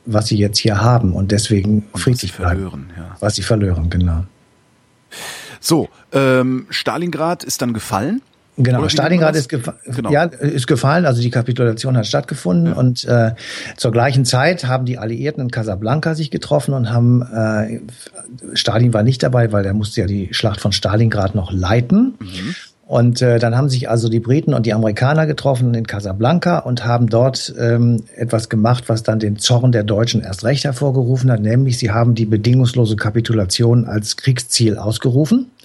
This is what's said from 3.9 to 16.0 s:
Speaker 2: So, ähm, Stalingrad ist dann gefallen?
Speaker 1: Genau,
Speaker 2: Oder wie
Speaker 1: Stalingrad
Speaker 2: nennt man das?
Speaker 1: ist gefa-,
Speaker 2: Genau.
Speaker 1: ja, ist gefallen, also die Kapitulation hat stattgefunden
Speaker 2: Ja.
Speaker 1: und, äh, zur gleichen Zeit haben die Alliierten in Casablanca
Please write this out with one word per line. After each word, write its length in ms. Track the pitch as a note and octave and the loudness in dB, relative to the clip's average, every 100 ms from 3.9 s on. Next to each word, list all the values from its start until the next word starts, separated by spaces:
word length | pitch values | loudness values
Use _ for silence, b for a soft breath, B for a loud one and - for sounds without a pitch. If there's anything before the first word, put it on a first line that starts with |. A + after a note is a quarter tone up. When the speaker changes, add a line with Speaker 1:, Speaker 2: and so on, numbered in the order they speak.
| F2 F2 D#2+ F#2+ _ _ _ _ _ _ _ _ B B B B B | 0 0 0 -4 _ _ _ _ _ _ _ _ B B B B B
Speaker 2:
So, 300 | - D#3+ G2 b _ | 0 0 0 b _
ähm, 540 | C#3 C3+ B2+ B2+ B2+ G#2+ | 2 4 4 2 -2 -4
Stalingrad 720 | - - B2+ F3 C3 D#3+ F3 | -6 -4 -4 -4 -2 -2 -4
ist 180 | C3 - | -6 -4
dann 120 | B2 | -4
gefallen? 480 | A2 - G2 C3+ B3 - _ _ - | -4 -4 -2 -2 -4 -8 _ _ 0
Speaker 1:
Genau, 220 | B2 B2 | 2 2
Speaker 2:
Oder 80 | D3+ | 0
wie 40 | |
Speaker 1:
Stalingrad 440 | - D3+ F3+ D#3+ D#3 | 0 2 2 2 2
Speaker 2:
nennt 160 | C3+ | -2
man 100 | C3+ | -6
das? 160 | - - | -6 -12
Speaker 1:
ist 80 | - | -10
gefa-, 80 | A#2+ | -6
Speaker 2:
Genau. 160 | A2+ | 0
Speaker 1:
ja, 120 | D3 E3+ | 0 0
ist 420 | - C#3+ C#3 B2 | -2 -2 -2 0
gefallen, 380 | C3+ C3+ E3 D#3+ | 0 2 2 2
also 160 | A#2+ | 2
die 80 | A#2+ | 0
Kapitulation 640 | A#2+ A#2+ B2 A#2 A2 C3+ B2+ | 0 -2 0 0 0 0 0
hat 100 | G#2 | 0
stattgefunden 640 | C#3+ - C#3+ F3+ F3 E3 | -2 -4 -6 0 2 2
Speaker 2:
Ja. 0 | |
Speaker 1:
und, 320 | C#3+ B2+ B2 - | 2 0 0 0
äh, 260 | A#2+ A2+ A#2 B B B - | 2 2 -2 B B B -4
zur 140 | A#2+ | 0
gleichen 340 | A2+ C3 C3 B2 | 2 2 2 2
Zeit 400 | B2+ D3+ F3 B2 | 2 2 0 -2
haben 200 | B2+ B2+ | -2 -2
die 120 | B2 | -4
Alliierten 440 | A2 A#2 C#3 D3+ | -6 -6 -6 -4
in 80 | B2 | -6
Casablanca 640 | A#2 A2 G#2 A2 D3+ | -4 -4 -4 -2 0